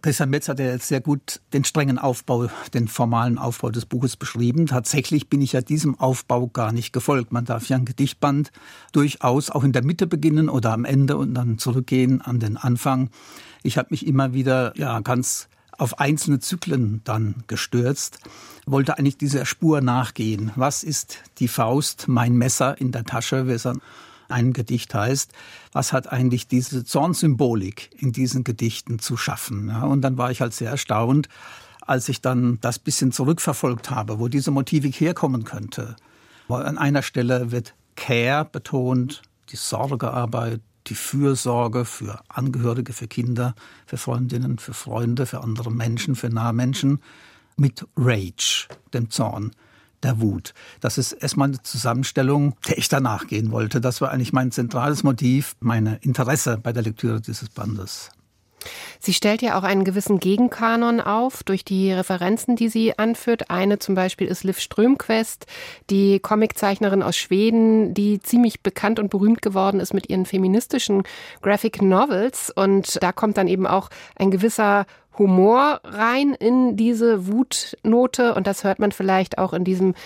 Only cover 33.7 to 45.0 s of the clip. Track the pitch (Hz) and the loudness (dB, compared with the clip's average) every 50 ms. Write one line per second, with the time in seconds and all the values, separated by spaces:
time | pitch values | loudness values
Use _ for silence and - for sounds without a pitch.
33.7 | 120 113 - - 135 110 107 113 107 107 117 120 139 139 131 143 139 139 123 - | -2 -4 -6 -6 -6 -4 -4 -4 -4 -4 -2 -2 -2 0 0 0 0 0 0 0
34.7 | 156 147 139 139 - - 151 170 170 - 165 139 127 117 110 - - 107 104 107 | 0 0 0 0 0 0 0 0 0 0 -2 -2 0 -2 -4 -6 -10 -10 -12 -10
35.7 | - - - 117 113 - _ _ _ _ _ _ - - _ - 123 131 143 143 | -10 -10 -10 -10 -12 -18 _ _ _ _ _ _ -20 -14 _ -6 -4 -4 -4 -4
36.7 | 151 143 147 143 143 139 - - - 131 120 123 127 123 123 117 123 123 113 - | -2 0 0 2 2 0 0 -2 -2 -2 0 0 0 0 -2 -2 -4 -6 -6 -8
37.7 | - _ _ _ - - - - 120 117 120 127 143 151 151 - - 135 - - | -14 _ _ _ -16 -8 -4 -2 0 0 2 2 0 0 -2 -4 -8 -14 -8 -6
38.7 | 143 131 123 127 127 123 123 127 - - _ _ _ _ _ - - - - - | -4 -2 0 0 0 0 0 -2 -6 -12 _ _ _ _ _ -16 -12 -10 -6 -2
39.7 | - - - 139 135 117 127 123 127 123 120 117 120 117 117 117 113 113 - _ | -2 -2 0 -2 -2 -2 -2 -2 -2 -2 -2 -2 -2 -2 -2 -2 -4 -6 -8 _
40.7 | _ _ - - 104 - - - 135 139 143 139 135 - - 123 120 123 117 113 | _ _ -12 -10 -10 -8 -6 -4 0 2 2 2 2 2 0 0 2 2 2 0
41.7 | 117 123 117 - - - - 104 104 - - - - 127 131 131 127 123 117 120 | 0 -2 -4 -4 -8 -10 -10 -10 -10 -12 -14 -10 -6 -4 -2 -2 0 0 0 0
42.7 | 117 127 123 131 117 - 117 - - 127 120 123 117 120 123 123 117 - - - | 0 -2 -4 -6 -8 -12 -12 -8 -6 -4 -2 -2 0 0 -2 -2 -4 -6 -12 -20
43.7 | - - _ - 139 - - 131 120 123 127 120 120 120 127 135 123 110 - - | -20 -20 _ -10 -10 -8 -4 -4 -2 -2 -2 -2 -2 -4 -2 -4 -4 -6 -8 -12
44.7 | 110 - - - 113 117 | -14 -12 -10 -6 -4 -2